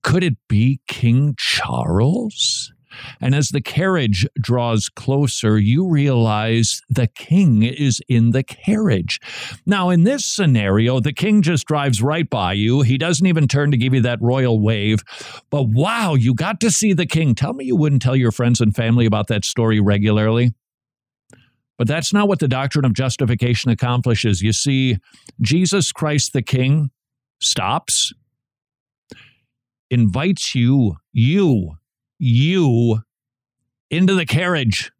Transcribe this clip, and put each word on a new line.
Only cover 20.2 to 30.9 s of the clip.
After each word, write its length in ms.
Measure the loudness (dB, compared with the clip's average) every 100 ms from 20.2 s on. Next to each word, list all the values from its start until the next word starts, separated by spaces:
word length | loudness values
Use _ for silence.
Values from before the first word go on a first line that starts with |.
| 2 2 0 -2 _ _ _ _ _ _ _ _ _ _ _ -4
But 100 | -2
that's 260 | -2 0
not 140 | 0 2
what 100 | 0
the 100 | 0
doctrine 380 | 0 -2 0 0
of 80 |
justification 760 | 0 -2 -2 -2 0 0 0 0
accomplishes. 680 | 0 0 0 0 0 0 0
You 120 | 0
see, 440 | -2 0 0 0 -2 _ -20 -20 -6
Jesus 500 | -2 0 2 0 -2
Christ 400 | -4 -2 -2 -2
the 80 | -4
King 500 | -2 0 2 0 -2 _ _ _ _ _
stops, 760 | -6 -2 -2 -4 -4 -4 -4 -8 _ _ _ _ _ _ _ _ _ -20 -20 _ _ _ _ _ _
invites 640 | 0 0 0 -2 -2 -4
you, 420 | 0 2 2 0